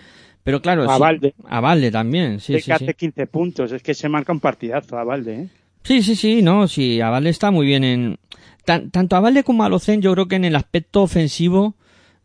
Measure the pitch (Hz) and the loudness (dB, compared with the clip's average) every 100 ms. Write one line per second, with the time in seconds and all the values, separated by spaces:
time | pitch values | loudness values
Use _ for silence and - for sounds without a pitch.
0 | - - - _ - 135 165 180 135 131 | -14 -20 -20 _ -4 -2 0 0 2 4
1 | 151 160 139 - - 120 127 170 123 110 | 2 2 -2 -4 -8 -2 2 2 2 0
2 | 113 160 160 104 - 147 165 160 135 156 | -2 -2 -2 -4 -2 -2 0 -2 -2 -6
3 | 165 - 131 156 175 165 123 127 - 143 | -6 -6 -6 -4 -4 -4 -6 -6 -6 -6
4 | 151 151 139 165 147 123 117 131 - 120 | -4 -4 -2 -2 -2 -4 -4 -6 -6 -8
5 | 117 139 117 110 185 - _ _ - 262 | -6 -6 -6 -10 -12 -16 _ _ 0 2
6 | 202 220 214 226 175 196 196 - 131 113 | 2 0 0 2 4 4 2 0 0 0
7 | 113 123 151 165 208 185 139 139 131 123 | 0 0 -2 0 0 2 2 2 0 0
8 | 120 - _ - - _ - 170 - 180 | -2 -6 _ -20 -20 _ -4 -4 -2 -2
9 | 185 185 220 269 269 233 208 185 - 214 | 0 2 2 2 2 0 0 0 0 0
10 | 190 185 185 190 180 151 - 170 - 202 | 2 0 0 0 0 0 -2 -4 -2 0
11 | 190 175 156 - 170 185 208 - _ _ | 2 2 0 0 2 2 0 -4 _ _
12 | _ _ | _ _